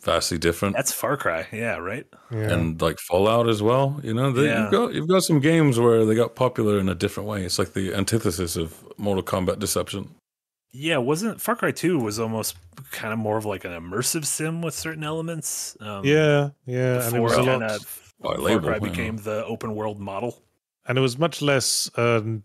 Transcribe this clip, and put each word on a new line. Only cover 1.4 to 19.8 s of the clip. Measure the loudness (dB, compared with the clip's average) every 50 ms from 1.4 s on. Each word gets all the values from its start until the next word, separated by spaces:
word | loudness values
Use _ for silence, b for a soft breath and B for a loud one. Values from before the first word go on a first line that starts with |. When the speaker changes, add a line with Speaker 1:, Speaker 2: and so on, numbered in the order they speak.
| -6 -8
Speaker 2:
yeah, | -8 -6 -4 -4 -4
right? | -4 -6 -8 -8 -10 -12 -16 -20 -20 _ -8
Speaker 3:
Yeah. | -6 -4 -2 0 0
Speaker 1:
And, | 0 0 -2 -2 0
like, | -2 -2 -2 -4
Fallout | -4 0 2 4 4 4 4 4 4 2
as | 2 2 2
well, | 4 4 4 2 0 -2 -4 -4
you | -4 -2
know? | 0 0 2
They, | 2 2 2
Speaker 2:
Yeah. | 2 2 0
Speaker 1:
you've | 0 2
got, | 2 2 2 0 -2
you've | 0 4
got | 4 6 6 6
some | 4 4 4
games | 6 6 6 6 6 6 6 6
where | 6 6 6 6 6
they | 6 4
got | 4 2 2 2
popular | 0 0 2 2 2 2 2 2
in | 2 2 0
a | 0
different | 0 -2 -2 -2 -4 -6
way. | -6 -4 -4 -4
It's | -2 -2
like | -2 -2 -2 -2
the | -4 -4 -2 -2
antithesis | -2 0 2 0 2 2 0 0 0 -2 -2 -2
of | -4 -4 -4 -8 -14 -20 -20 -12 -6
Mortal | -2 -2 0 0 0
Kombat | 0 -2 0 0 0 0
deception. | -2 -2 -2 -2 -2 -2 -4 -6 -10 -10 -12 -16 _ _ _ _ _ _ _ _ _ _ _
Speaker 2:
Yeah, | -14 -8 -4 0 0
wasn't, | 0 2 0 0 0 -2 -4 -6 -4
Far | -4 -4 -2
Cry | 0 0 -2
two | -2 0 0 0 2
was | 2 0 -2 -2 -4
almost | -4 -4 -2 -4 -4 -6 -8 -10 -16 -20 -20 -20 -18 -14
kind | -12 -10 -6 -6 -4
of |
more | -4 -2 -2 -2
of, | -2 -2
like, | -4 -6 -6 -8
an | -10
immersive | -10 -10 -10 -6 -4 -2 -2 -2 -2 -2 -4
sim | -4 -4 -4 -4 -4 -4 -4
with | -6 -6 -6
certain | -6 -8 -8 -8 -8 -8
elements. | -6 -6 -6 -6 -6 -8 -8 -8 -8 -8 -8 -8 -10 -12 -12
Um, | -12 -10 -8 -2 2
Speaker 3:
Yeah, | 2 4 6 6 6 4 4 2 0 -4 _ _
yeah, | -6 -2 0 0 0 0
and | 0
it | 0 0 0
Speaker 2:
before | 2
Speaker 3:
was | 2 4 4
a |
Speaker 2:
kinda | 4 4 2 2
Speaker 3:
lot | 2 0 -2 -4 -6
Speaker 2:
Far | -8 -10 -16 -18 -20 -20 _ _ -6 -4 -4
Speaker 1:
By | -2 0
label, | 2 2 2 2
Speaker 2:
Cry | 0 -2
Speaker 1:
you | -2
know. | -2 -4
Speaker 2:
became | -4 -4 -4 -6 -6
the | -6 -6 -6 -6 -4 -4
open | -6 -8 -8 -8 -8 -6
world | -4